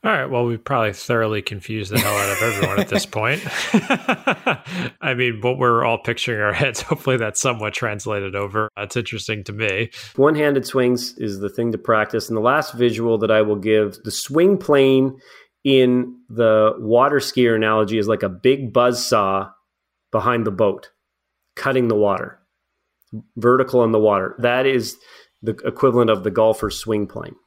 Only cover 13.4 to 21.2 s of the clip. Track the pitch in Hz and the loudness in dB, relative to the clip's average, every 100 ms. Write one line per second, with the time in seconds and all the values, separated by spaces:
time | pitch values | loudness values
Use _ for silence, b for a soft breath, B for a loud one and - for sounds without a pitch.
13.4 | 107 104 104 107 104 98 110 - - 143 | 2 0 2 2 2 -4 -10 -10 -2 2
14.4 | 180 196 - 143 135 131 135 131 B B | 4 2 2 4 6 4 2 -4 B B
15.4 | B _ 139 135 127 123 123 - _ 110 | B _ 2 4 4 2 -2 -10 _ 0
16.4 | 113 110 107 - 110 117 139 143 - - | 2 4 4 0 2 4 4 2 -2 2
17.4 | 120 113 110 110 104 110 104 107 101 92 | 2 4 2 2 2 0 0 0 -2 0
18.4 | 127 139 127 120 123 117 - 113 98 98 | 2 2 0 2 2 0 0 2 2 -2
19.4 | 98 _ _ _ _ _ _ 110 120 120 | -4 _ _ _ _ _ _ -2 0 0
20.4 | 110 95 104 95 - _ _ _ | -2 0 0 0 -12 _ _ _